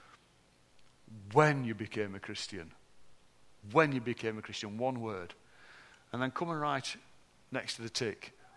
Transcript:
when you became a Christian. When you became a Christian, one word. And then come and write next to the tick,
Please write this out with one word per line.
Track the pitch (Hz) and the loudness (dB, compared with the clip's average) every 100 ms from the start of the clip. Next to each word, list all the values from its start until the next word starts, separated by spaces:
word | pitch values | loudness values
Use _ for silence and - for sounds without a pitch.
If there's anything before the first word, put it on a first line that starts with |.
| - - - - - _ - - - - - 110 101 | -20 -20 -20 -20 -20 _ -20 -20 -20 -20 -20 -16 2
when | 113 151 139 | 8 8 8
you | 123 | 0
became | 107 107 113 104 | -2 -4 -2 -2
a | 95 | -4
Christian. | - 104 - 95 80 - - - - - - - - - 104 | -8 -6 -6 -8 -10 -14 -20 -20 -20 -20 -20 -20 -20 -18 2
When | 139 156 | 6 6
you | 131 | 6
became | 117 117 113 107 | 0 -2 -2 -4
a | |
Christian, | - 107 107 107 | -6 -8 -6 -2
one | 127 127 | -2 -2
word. | 113 98 87 - - - - - - - - | -4 -6 -8 -14 -20 -20 -20 -20 -20 -20 -8
And | 120 | -2
then | 131 | -2
come | - 170 | 0 -2
and | 160 | 0
write | 147 139 - - - - - - - | 0 0 -2 -8 -14 -20 -20 -20 -6
next | 131 - - | -4 -4 -6
to | |
the | 113 | -6
tick, | - 117 - - - - | -2 -2 -4 -10 -20 -20